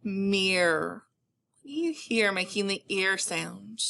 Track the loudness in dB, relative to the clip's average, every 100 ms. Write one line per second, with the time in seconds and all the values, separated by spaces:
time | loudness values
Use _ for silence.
0 | -4 -2 2 4 4 4 4 4 0 -6
1 | -14 _ _ _ _ _ -10 -4 -2 -4
2 | -2 2 2 2 -2 -2 -2 -2 _ 0
3 | 0 0 -2 -2 -4 -8 -16 -6 -6